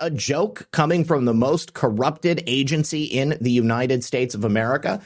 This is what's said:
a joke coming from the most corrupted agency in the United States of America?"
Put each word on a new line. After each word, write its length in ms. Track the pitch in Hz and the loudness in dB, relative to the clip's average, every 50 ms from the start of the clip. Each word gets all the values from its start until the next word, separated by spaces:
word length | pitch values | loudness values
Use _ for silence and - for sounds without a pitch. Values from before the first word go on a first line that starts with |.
a 100 | 160 175 | -6 -4
joke 580 | 156 120 - - 143 151 180 214 208 - - - | -4 -4 -2 -2 0 0 0 -2 -4 -8 -14 -4
coming 320 | - - 151 151 170 180 160 | 0 0 2 2 2 2 2
from 220 | 165 170 143 127 | 2 0 2 2
the 80 | 120 117 | 2 2
most 400 | 113 120 135 156 165 - - - | 4 2 2 2 0 -2 -6 -4
corrupted 720 | - - 127 107 104 127 135 127 - - 175 170 165 - - | 0 0 0 2 0 0 0 -2 0 0 0 0 -2 -2 -2
agency 560 | 123 135 139 135 156 156 151 151 - 151 151 | -2 0 0 0 0 0 0 -2 -2 -4 -4
in 340 | - - 127 135 147 156 - | -4 -2 -2 -2 -2 -2 -2
the 100 | 117 123 | 0 2
United 520 | 120 120 117 113 113 120 127 127 131 127 120 | 2 4 4 2 2 2 2 0 0 0 -2
States 320 | - - 127 127 123 - | -2 -2 -2 -2 -2 -2
of 100 | 104 104 | -2 -2
America?" 560 | 110 104 110 113 117 131 139 - - 196 208 - | 0 0 2 2 0 0 0 0 -2 -4 -4 -6